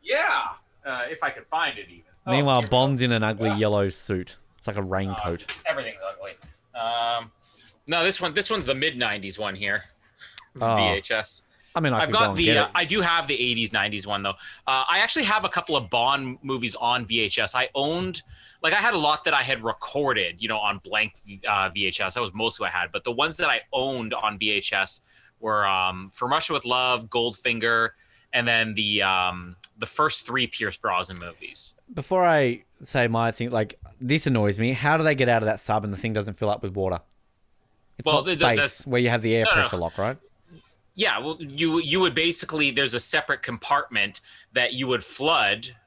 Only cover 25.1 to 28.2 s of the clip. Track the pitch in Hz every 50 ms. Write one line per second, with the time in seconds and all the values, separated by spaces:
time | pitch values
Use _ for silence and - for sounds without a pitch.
25.1 | - - - - _ _ - 110 107 104 104 98 95 92 92 92 92 92 95 98
26.1 | - - 127 123 139 156 151 - 160 143 - 120 123 127 127 127 127 120 113 110
27.1 | - 120 117 120 110 - - 127 117 113 107 117 117 117 113 113 - _ _ _
28.1 | _ _